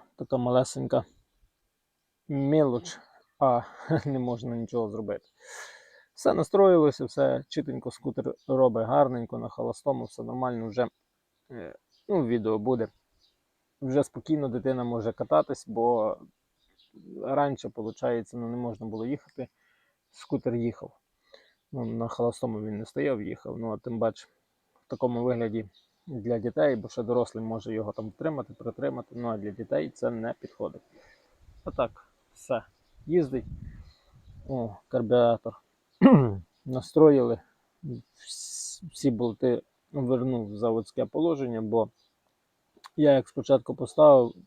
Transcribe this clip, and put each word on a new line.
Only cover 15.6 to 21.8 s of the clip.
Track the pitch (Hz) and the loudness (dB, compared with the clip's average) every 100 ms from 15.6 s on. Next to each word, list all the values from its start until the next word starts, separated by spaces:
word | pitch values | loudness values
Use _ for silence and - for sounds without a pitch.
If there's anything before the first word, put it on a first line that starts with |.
| - | -8
бо | 110 117 120 107 - - _ _ _ _ _ _ - - - | -2 0 2 0 -4 -12 _ _ _ _ _ _ -20 -20 -12
раніше, | 120 139 143 131 - | -4 0 0 -2 -10
получається, | - 110 113 127 120 110 120 | -10 -10 -6 -4 -2 -6 -10
ну, | 117 | -8
не | 120 | -6
можна | 120 107 113 | -8 -8 -10
було | 110 117 | -8 -6
їхати, | 139 _ - 123 _ _ _ _ _ _ | -8 _ -14 -14 _ _ _ _ _ _
скутер | - - 139 - | -20 -8 -6 -4
їхав. | 117 117 - - _ _ _ _ - _ _ _ | -2 -4 -6 -14 _ _ _ _ -20 _ _ _
Ну, | 135 | -10